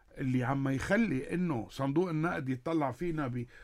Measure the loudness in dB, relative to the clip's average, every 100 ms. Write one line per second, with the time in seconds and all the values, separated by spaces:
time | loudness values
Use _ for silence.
0 | -20 -6 0 2 2 0 0 -2 2 2
1 | 4 0 -2 -2 0 0 -4 -2 0 2
2 | 2 2 0 -2 -2 -4 -2 0 0 -2
3 | -4 -2 -2 -4 -6 -12